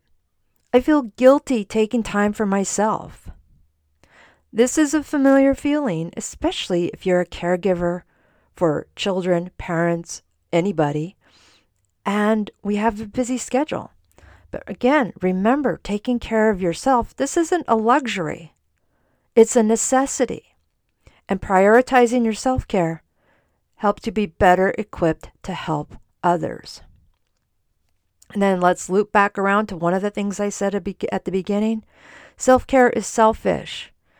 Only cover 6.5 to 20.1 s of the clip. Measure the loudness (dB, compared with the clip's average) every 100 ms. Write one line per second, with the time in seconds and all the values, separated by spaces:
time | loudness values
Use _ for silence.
6.5 | -4 -4 -2 -2 -4 0 0 0 -6 -2
7.5 | -2 0 0 -2 -4 -10 _ _ _ _
8.5 | -2 0 0 -6 -8 -4 -2 0 -2 -4
9.5 | -12 -6 -2 0 -2 -6 -16 _ _ -4
10.5 | -2 0 0 -2 -2 -8 -12 _ _ _
11.5 | _ _ _ _ _ -6 0 0 0 -2
12.5 | -8 -6 -2 -2 -4 -8 -6 -4 -4 -2
13.5 | -2 -2 -6 -10 _ _ _ -20 -20 _
14.5 | -14 -12 -2 2 2 0 -2 -2 0 2
15.5 | 2 0 -4 -6 -6 -2 -4 -2 0 2
16.5 | 2 -2 -2 0 0 0 -6 -4 -2 0
17.5 | 0 0 0 2 0 0 -4 -6 -8 -14
18.5 | _ _ _ _ _ _ _ _ 4 6
19.5 | 6 2 0 2 0 0